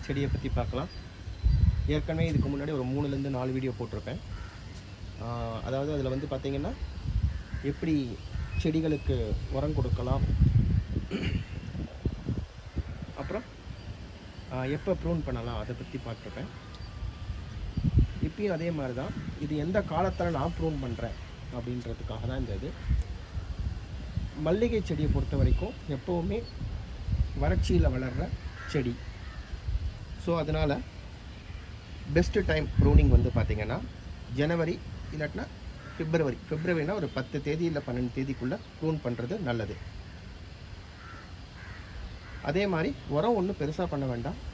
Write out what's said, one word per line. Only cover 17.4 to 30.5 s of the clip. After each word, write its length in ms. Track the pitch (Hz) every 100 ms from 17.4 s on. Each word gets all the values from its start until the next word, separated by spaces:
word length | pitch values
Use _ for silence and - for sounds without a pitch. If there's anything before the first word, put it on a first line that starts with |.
| - - - - - - - - 160
இப்பயும் 280 | - 202 160
அதே 120 | 170 160
மாதிரி 140 | 131 123
தான். 140 | 165 - - - -
இது 80 | 156 160
எந்த 160 | 202 196
காலத்துல 420 | 160 185 - 175 151
நான் 180 | 160 165
ப்ரூன் 200 | 160 147 127
பண்றேன் 320 | 117 117 - - - - 123
அப்படின்றதுக்காக 640 | 120 123 117 113 - - 117
தான் 160 | 131
இந்த 160 | 120 98
இது. 100 | 139 - - - - - - - - - - - - - - - - - 156
மல்லிகை 340 | 196 233 220
செடியை 260 | - 151 143
பொறுத்த 260 | 139 - 143
வரைக்கும் 340 | - - 180 - - 135
எப்பவுமே 420 | - 175 175 214 233 - - - - - - - - -
வறட்சியில 480 | 147 185 - 180 147 127
வளர்ற 280 | 131 127 175 - - - -
செடி. 220 | 151 123 120 - - - - - - - - - - - -
So, 80 | - 170
அதனால 340 | 151